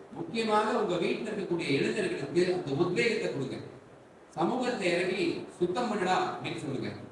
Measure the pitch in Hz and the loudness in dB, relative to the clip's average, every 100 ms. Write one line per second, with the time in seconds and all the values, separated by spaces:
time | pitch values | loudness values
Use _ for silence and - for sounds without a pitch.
0 | - - 170 226 214 214 220 240 185 175 | -16 -10 -6 -2 4 4 4 2 2 2
1 | 220 - 220 196 180 170 147 139 220 220 | 0 0 -2 -4 -2 -2 2 2 2 0
2 | 185 175 143 175 180 180 143 139 180 226 | -2 -2 0 2 2 2 0 0 2 2
3 | 233 214 - 139 123 107 - - - - | 2 2 0 -2 -4 -6 -10 -16 -20 -20
4 | - - - - 180 247 247 - 180 170 | -20 -20 -14 -2 0 2 0 0 2 2
5 | 185 - - - - - 175 247 226 196 | 2 2 0 0 -6 -2 0 0 0 0
6 | 180 180 - - 143 - 139 127 - - | 2 2 2 -2 -6 -6 -4 -4 -4 -8
7 | - | -12